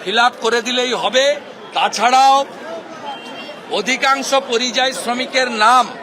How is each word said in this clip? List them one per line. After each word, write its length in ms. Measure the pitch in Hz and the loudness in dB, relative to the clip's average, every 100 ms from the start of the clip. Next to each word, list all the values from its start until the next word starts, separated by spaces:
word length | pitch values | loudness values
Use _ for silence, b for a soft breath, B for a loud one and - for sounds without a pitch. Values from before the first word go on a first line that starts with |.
ফিল 140 | 185 220 | -2 2
আপ 140 | 240 240 | 2 2
করে 220 | 226 240 | -2 0
দিলেই 300 | 233 247 254 | -2 -2 -2
হবে। 440 | 214 180 247 277 294 - - - | -2 0 2 2 0 -6 -18 -8
তাছাড়াও 720 | - 196 - 226 262 269 269 277 - - - - - - - - - - - - | -2 -2 0 2 6 6 6 2 -8 -12 -12 -14 -14 -12 -12 -14 -14 -14 -16 -6
অধিকাংশ 640 | 190 208 262 277 269 262 | -4 -2 0 2 2 2
পরিযায়ী 580 | 269 262 233 247 240 262 | 0 0 -2 -2 0 0
শ্রমিকের 580 | 262 220 240 254 262 254 | -2 -6 -4 -2 -2 -2
নাম 380 | 226 214 254 240 - | 2 4 6 4 -4